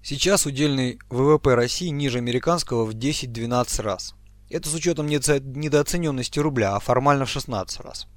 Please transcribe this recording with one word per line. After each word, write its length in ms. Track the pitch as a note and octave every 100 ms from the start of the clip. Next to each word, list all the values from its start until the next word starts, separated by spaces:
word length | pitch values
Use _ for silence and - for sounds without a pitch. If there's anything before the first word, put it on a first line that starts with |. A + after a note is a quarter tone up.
Сейчас 420 | - C#3 F3 G3+
удельный 540 | D3+ C3+ D3 C3+ B2+ - -
В 140 | B2
В 160 | C#3 D3+
П 160 | C#3
России 340 | B2 A#2+ - F3
ниже 300 | C#3+ C#3+ B2
американского 680 | A#2+ B2 E3 E3+ - A#2
в 80 | A2+
десять-двенадцать 880 | A2 C3+ D3+ B2+ A2+ A#2 B2 B2 -
раз. 340 | A2 F#2 - - - - -
Это 160 | - D3+
с 60 |
учетом 360 | D#3+ F3 D#3 D3
недооцененности 1300 | D3 C#3+ C#3+ C3+ C3 D3+ D3 C#3+ F3+ E3 C3 A#2+ -
рубля, 360 | D3+ C3 G2+
а 60 | G2+
формально 460 | - B2 C#3 C#3+ C3+
в 20 |
шестнадцать 520 | C#3+ C3 A2 F#2 -
раз. 260 | - - -